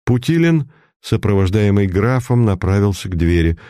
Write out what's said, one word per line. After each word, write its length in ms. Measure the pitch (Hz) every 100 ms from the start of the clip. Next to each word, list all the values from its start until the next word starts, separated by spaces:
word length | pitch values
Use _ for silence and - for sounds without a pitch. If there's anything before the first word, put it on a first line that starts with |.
| -
Путилин, 640 | 123 139 165 170 160 - _ _ _
сопровождаемый 840 | - 110 101 98 92 107 104 101 98
графом, 580 | 92 110 107 123 120
направился 640 | 113 92 90 98 101 95 98
к 80 | 87
двери. 420 | 85 85 82 82 -